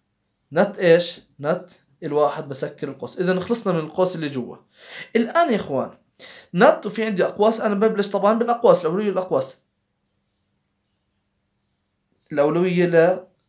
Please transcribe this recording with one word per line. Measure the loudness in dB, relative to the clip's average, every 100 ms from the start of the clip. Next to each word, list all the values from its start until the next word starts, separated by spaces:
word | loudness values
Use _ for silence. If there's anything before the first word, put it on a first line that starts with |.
| _ _ _ _ _
نات | -2 -2 0
إيش؟ | 4 4 4 -10 _ _
نات | -6 -6 -8 _ _ _
الواحد، | -4 0 0 -2 -10
بسكر | -10 -10 -8 -12
القوس. | -12 -14 -4
إذا | -2 -2
خلصنا | -2 -4 -2
من | -4
القوس | -4 -2 -2 -2
اللي | -6
جوا. | -6 -8 -12 _ _ -20 -18 -4 -2
الآن | 0 0 2
يا | 0
إخوان، | -2 -4 -4 -10 _ _ -20 -20 -8
نات | 4 4 4 -4
وفي | -6
عندي | -4 -2 -2
أقواس، | 2 0 2
أنا | -2 0
ببلش | 0 0 -2
طبعًا | 0 2 2
بالأقواس، | 0 2 4 4
الأولوية | 2 -2 -2
الأقواس. | -2 -2 -4 -4 -12 _ _ _ _ _ _ _ _ _ _ _ _ _ _ _ _ _ _ _ _ _ _ _ _ _ _ _
الأولوية | 0 0 2 0 2 2
ل | 4 4 2 -6 _